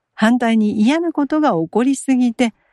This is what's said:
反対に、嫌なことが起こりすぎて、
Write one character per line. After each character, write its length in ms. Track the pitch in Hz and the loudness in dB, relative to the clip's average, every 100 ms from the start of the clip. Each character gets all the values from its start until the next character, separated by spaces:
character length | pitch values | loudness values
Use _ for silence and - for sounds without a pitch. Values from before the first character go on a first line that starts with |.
| _ | _
反 240 | - 214 247 | -2 0 2
対 180 | 233 226 | 0 0
に、 260 | 208 214 | 0 2
嫌 180 | 214 320 | 0 2
な 120 | 339 | -2
こ 140 | 302 277 | -2 -2
と 140 | 302 | 0
が 120 | 294 | 0
起 160 | 170 165 | 0 -2
こ 140 | 208 | -2
り 140 | 254 269 | 0 -2
す 180 | - | -2
ぎ 180 | 254 247 | 0 0
て、 220 | 226 233 - _ | 0 -4 -4 _